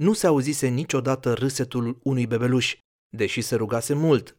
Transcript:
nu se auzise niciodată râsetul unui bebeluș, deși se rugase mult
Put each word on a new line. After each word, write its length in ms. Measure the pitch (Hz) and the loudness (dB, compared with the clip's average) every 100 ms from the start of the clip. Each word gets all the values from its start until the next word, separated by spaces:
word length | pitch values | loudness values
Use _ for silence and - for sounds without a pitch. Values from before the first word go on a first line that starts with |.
nu 100 | 170 | 0
se 140 | 220 180 | 2 4
auzise 400 | 147 135 151 131 | 2 2 -2 0
niciodată 680 | 123 165 135 127 131 131 | -2 -2 -2 0 -2 -2
râsetul 640 | 113 135 - - 123 117 - | 0 -2 -2 -4 -4 -4 -4
unui 240 | 139 127 117 | -2 0 0
bebeluș, 500 | 117 123 127 113 - _ _ _ 113 | 0 2 2 0 -6 _ _ _ -4
deși 240 | 101 - | -2 -2
se 140 | - | -2
rugase 400 | 113 110 117 - | -2 -2 -2 -2
mult 420 | 143 160 127 - | 0 4 2 2